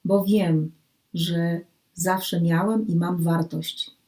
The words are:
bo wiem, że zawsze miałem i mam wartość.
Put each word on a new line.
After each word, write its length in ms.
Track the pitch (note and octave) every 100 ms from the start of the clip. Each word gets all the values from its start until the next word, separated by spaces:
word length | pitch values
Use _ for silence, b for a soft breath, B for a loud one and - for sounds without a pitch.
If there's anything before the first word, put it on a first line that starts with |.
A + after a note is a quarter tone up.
bo 200 | F3 G3
wiem, 480 | F#3+ G#3+ E3+ D#3+ D#3 - _ _ _
że 460 | E3+ E3+ E3+ E3+ E3+ - _ _
zawsze 460 | - F#3 F#3 - E3+
miałem 460 | E3+ E3 G3+ A3 G3
i 100 | E3+
mam 260 | F3 F3
wartość. 680 | E3 E3 E3 D#3+ - - - -